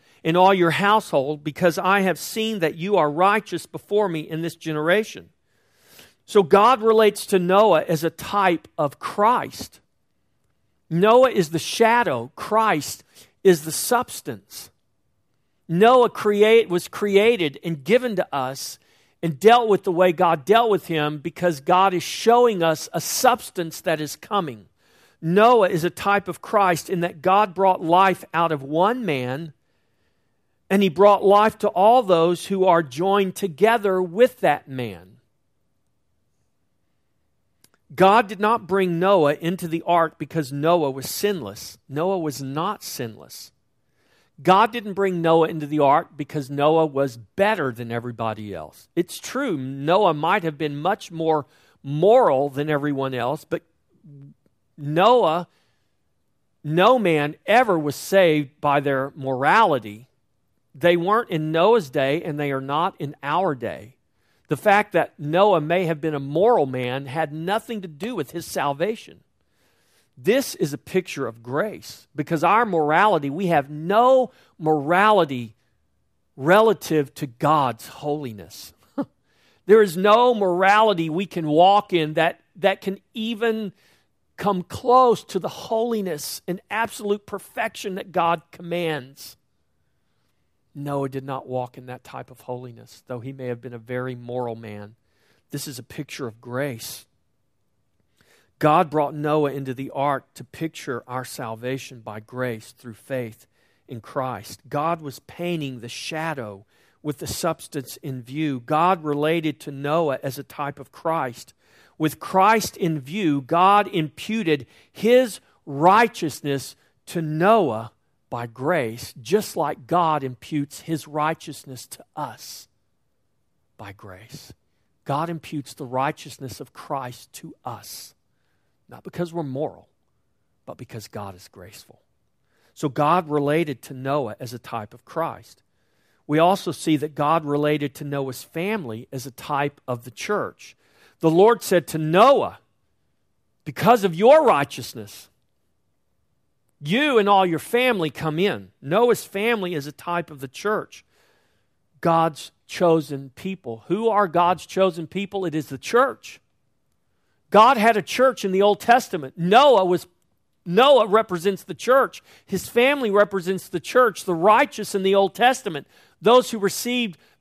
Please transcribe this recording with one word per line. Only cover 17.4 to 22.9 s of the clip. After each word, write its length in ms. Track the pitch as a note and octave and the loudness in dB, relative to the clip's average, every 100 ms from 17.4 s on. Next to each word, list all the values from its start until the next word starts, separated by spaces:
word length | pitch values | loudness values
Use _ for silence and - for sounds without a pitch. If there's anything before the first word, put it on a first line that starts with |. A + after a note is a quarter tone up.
| D#3 C3+ | -2 -4
and 180 | E3+ D#3 | -8 -6
given 340 | C3 A#3+ B3 F#3 | 2 2 2 -4
to 180 | - | -4
us 440 | C#3+ B2+ C3+ - - _ _ _ _ | -6 -6 -8 -12 -16 _ _ _ _
and 180 | E3 C3+ | -6 2
dealt 280 | G#3 A#3+ A3+ | 6 6 4
with 140 | F#3+ | 0
the 80 | - | 0
way 200 | E3+ F#3 | 2 2
God 320 | D#3+ F3 D#3+ | 4 2 2
dealt 260 | C3 A3+ A#3+ | 2 2 4
with 160 | G3 - | 0 -2
him 320 | D#3+ D3 D3+ | -2 -2 -4
because 420 | D3+ - F3+ D3 | -10 -4 -2 -2
God 340 | C#3 F#3 G3 | 0 2 2
is 80 | F3+ | 0
showing 600 | - - A3 A#3+ B3 G3 | -6 -2 2 4 4 2
us 260 | E3 D#3 - | 0 -2 -6